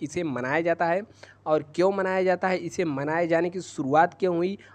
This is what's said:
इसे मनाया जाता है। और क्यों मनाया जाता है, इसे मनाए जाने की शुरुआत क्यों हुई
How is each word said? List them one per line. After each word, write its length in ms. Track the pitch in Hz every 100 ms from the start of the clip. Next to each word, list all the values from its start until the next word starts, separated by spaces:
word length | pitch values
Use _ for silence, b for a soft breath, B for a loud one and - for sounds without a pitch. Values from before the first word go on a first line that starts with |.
इसे 200 | 143 180
मनाया 380 | 165 123 127 151
जाता 260 | 170 170 170
है। 160 | 180 226 B B B 160
और 260 | 156 151
क्यों 180 | 165 185
मनाया 300 | 196 185 185
जाता 260 | 185 180 185
है, 100 | 185
इसे 260 | 170 -
मनाए 420 | 170 139 143 160 165
जाने 240 | 165 175
की 100 | 95
शुरुआत 540 | - - 135 151 175
क्यों 220 | - 185 170
हुई 220 | 180 202 B